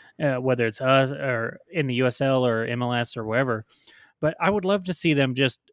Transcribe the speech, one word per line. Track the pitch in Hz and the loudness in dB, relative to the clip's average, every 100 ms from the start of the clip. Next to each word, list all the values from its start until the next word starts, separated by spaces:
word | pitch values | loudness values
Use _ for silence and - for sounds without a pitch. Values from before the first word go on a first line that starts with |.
| - - | -20 -4
uh, | 156 127 | -2 0
whether | 131 123 117 | 0 2 2
it's | 110 | 0
us | 131 135 131 | 4 4 4
or | 143 139 117 113 - - | -2 -4 -2 -4 -8 -8
in | 180 139 | -4 -2
the | |
U | 123 127 | 0 0
S | 120 | 0
L | 139 131 | 2 2
or | 127 113 | 2 0
M | 113 120 | -2 -4
L | 123 | -2
S | 120 120 - | -2 -4 -6
or | |
wherever. | 110 117 135 110 - - - - - _ | -4 0 0 -2 -6 -18 -20 -20 -20 _
But | 151 165 | -4 0
I | 170 | 0
would | 208 | 0
love | 185 202 | 0 -2
to | 180 | -2
see | 170 170 | -2 0
them | 143 135 127 | 2 2 2
just | 135 - _ | 0 -2 _